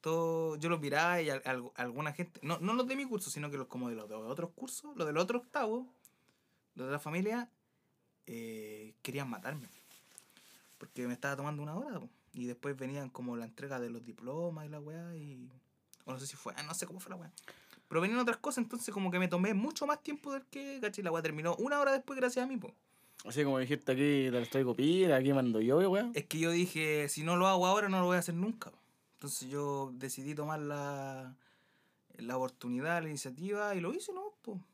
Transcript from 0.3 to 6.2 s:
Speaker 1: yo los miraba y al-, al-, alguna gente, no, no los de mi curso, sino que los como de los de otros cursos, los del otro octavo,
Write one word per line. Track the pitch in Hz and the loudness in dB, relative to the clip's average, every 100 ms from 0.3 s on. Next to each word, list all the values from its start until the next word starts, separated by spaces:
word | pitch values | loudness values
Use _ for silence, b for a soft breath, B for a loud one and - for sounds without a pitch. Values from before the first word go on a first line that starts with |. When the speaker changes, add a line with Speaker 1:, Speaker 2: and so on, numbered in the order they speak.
| 165 160 156 | 2 0 0
Speaker 1:
yo | 165 | 0
los | 170 | 2
miraba | 147 143 170 175 | 4 4 6 4
y | 156 | 2
al-, | 135 127 | 0 0
al-, | 127 123 - | -2 -2 -4
alguna | 123 120 151 | -4 -2 -4
gente, | 143 175 - | -2 -6 -4
no, | 143 170 | -4 0
no | 180 233 | 2 2
los | 247 | 2
de | 269 | -2
mi | 269 | -2
curso, | 220 - | -4 -4
sino | 147 147 | -6 -4
que | 139 | -6
los | 127 | -6
como | 131 123 | -6 -6
de | 113 | -6
los | 107 | -8
de | 107 | -8
otros | 110 139 170 - | -6 -6 -6 -8
cursos, | 254 - 294 277 | -10 -10 -10 -4
los | 160 | 0
del | 151 | 2
otro | 185 240 | 2 0
octavo, | 247 302 226 233 254 _ b b | 0 0 0 0 -4 _ b b